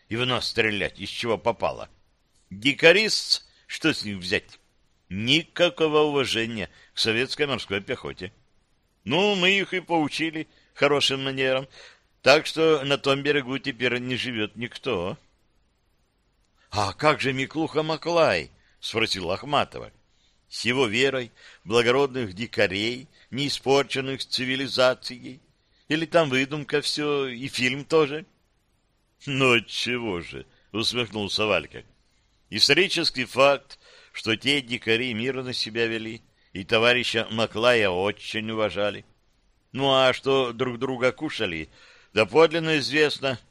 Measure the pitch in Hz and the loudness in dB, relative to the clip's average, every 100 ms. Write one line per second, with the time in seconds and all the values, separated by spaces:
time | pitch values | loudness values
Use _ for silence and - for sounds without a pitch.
0 | - 110 127 120 - - 110 101 80 - | -10 -4 -2 -2 -2 0 0 0 -2 -6
1 | 95 - 117 101 120 110 85 60 53 _ | -10 -6 -4 -2 -2 -2 -2 -4 -12 _
2 | _ _ _ _ - 98 120 131 165 185 | _ _ _ _ -20 -4 -2 4 6 6
3 | 214 - - - - _ - - 156 - | 4 -2 -2 -4 -4 _ -14 -4 -2 -2
4 | 104 98 90 98 - - _ _ _ _ | -4 -8 -2 -2 -4 -16 _ _ _ _
5 | - 95 117 151 165 - 175 - 156 151 | -10 -4 0 0 0 0 0 2 2 4
6 | 151 143 117 101 113 113 87 - - - | 2 2 0 0 -2 -4 -10 -12 -12 -4
7 | 113 110 127 - 147 123 - 98 98 127 | 0 0 -2 -2 -2 -2 -4 -6 -4 -8
8 | 71 69 92 - _ _ _ _ _ _ | -8 -12 -14 -16 _ _ _ _ _ _
9 | 95 151 208 196 180 196 185 185 156 170 | -4 0 0 2 2 2 0 -6 -2 0
10 | 143 - 160 156 147 _ _ - 143 143 | 0 -2 -4 -6 -10 _ _ 0 2 4
11 | - 135 135 135 131 131 139 - - - | 2 -2 -4 -2 0 0 -4 -14 -20 -20
12 | _ _ - 151 - 151 160 151 139 139 | _ _ 6 6 4 2 4 4 2 0
13 | 139 139 139 147 123 131 135 117 123 120 | 2 0 2 0 -2 -4 -6 -4 -2 -2
14 | 123 123 120 117 107 107 120 - 135 104 | -2 -4 -4 -2 -4 -6 -12 -8 -4 -2
15 | 90 143 _ _ _ _ _ _ _ _ | -4 -8 _ _ _ _ _ _ _ _
16 | _ _ _ _ _ _ _ 104 98 - | _ _ _ _ _ _ _ -2 -2 0
17 | 151 135 135 131 131 151 156 147 156 156 | 0 2 0 -4 -4 -4 -4 -2 -2 -4
18 | 160 170 147 90 69 _ _ _ - 110 | -2 2 4 2 -2 _ _ _ -8 -4
19 | 113 95 85 98 135 143 101 65 57 - | -2 -2 -4 -4 -2 -2 -2 -6 -16 -18
20 | _ _ _ _ _ - 113 127 120 113 | _ _ _ _ _ -6 -2 0 2 2
21 | 135 131 117 _ - - 82 117 117 131 | 0 0 -6 _ -20 -18 -2 2 4 4
22 | 139 127 107 90 117 - 101 95 110 123 | 2 -2 -8 -8 -6 0 0 0 -4 -6
23 | - _ _ 120 143 - 120 139 127 135 | -12 _ _ -6 -4 -4 2 2 2 -4
24 | 135 135 - - 127 131 135 131 127 127 | -6 -8 -6 -6 -4 -4 -4 2 2 2
25 | - 123 127 127 _ _ _ _ - 151 | -6 -14 -16 -18 _ _ _ _ -6 -4
26 | 165 165 156 127 135 151 139 147 - - | 2 2 4 2 0 -4 -2 -2 -2 -2
27 | 147 143 135 120 131 - 127 139 139 160 | 0 0 -2 -6 -8 -2 -2 -2 0 2
28 | 143 151 156 _ _ _ _ _ _ _ | 2 0 -12 _ _ _ _ _ _ _
29 | _ _ - 135 131 117 98 - 120 123 | _ _ -8 0 4 4 2 -4 -4 -4
30 | 117 87 78 67 - _ _ 104 104 117 | -4 -6 -6 -14 -16 _ _ -4 -2 -2
31 | 110 107 98 - 107 90 76 - - _ | -4 -4 -4 -2 2 0 -2 -12 -20 _
32 | _ _ _ _ _ 104 - 180 190 165 | _ _ _ _ _ 0 4 4 2 0
33 | 160 131 123 123 139 139 - - _ - | -2 -2 -2 4 4 4 -2 -20 _ -20
34 | - - 110 110 127 143 117 120 - 113 | -20 -8 -2 0 0 0 -2 -4 0 0
35 | 127 110 123 131 127 120 117 110 117 113 | 0 -2 -4 -4 -6 -6 -4 0 0 -2
36 | 110 113 _ _ _ 90 98 113 117 123 | -6 -12 _ _ _ -12 0 4 6 4
37 | 113 113 101 110 110 107 117 120 101 90 | 2 -2 -2 0 -2 2 4 6 4 2
38 | 101 104 - 110 110 110 107 87 104 98 | 0 -2 -6 -6 -4 -2 -2 0 -2 -4
39 | - _ _ _ _ _ _ 120 139 135 | -12 _ _ _ _ _ _ -2 2 4
40 | 131 120 135 135 123 117 127 117 131 127 | 4 2 2 2 0 -2 -4 -4 -6 0
41 | 127 - 151 - 104 82 78 - - - | 0 0 -6 -4 -4 -4 -8 -14 -20 -20
42 | _ 104 107 127 165 165 160 156 117 147 | _ -14 -2 2 4 2 -2 -2 0 2
43 | 147 - 135 123 - | 2 0 -6 -6 -10